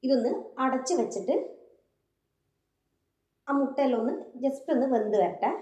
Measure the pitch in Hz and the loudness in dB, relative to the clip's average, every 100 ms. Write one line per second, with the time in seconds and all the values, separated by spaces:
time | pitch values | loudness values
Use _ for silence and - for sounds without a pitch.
0 | 254 269 233 - - - 262 262 254 349 | 2 2 2 -2 -6 -2 0 0 0 0
1 | 226 196 185 339 - - - _ _ _ | 0 -4 -2 -2 -2 -12 -20 _ _ _
2 | _ _ _ _ _ _ _ _ _ _ | _ _ _ _ _ _ _ _ _ _
3 | _ _ _ _ - 277 269 - 269 233 | _ _ _ _ -2 0 0 0 0 2
4 | 233 - - 254 269 269 - 269 262 240 | 0 -4 -8 -4 -2 -2 0 0 2 2
5 | 208 202 175 - 220 392 | 2 2 2 2 -2 -2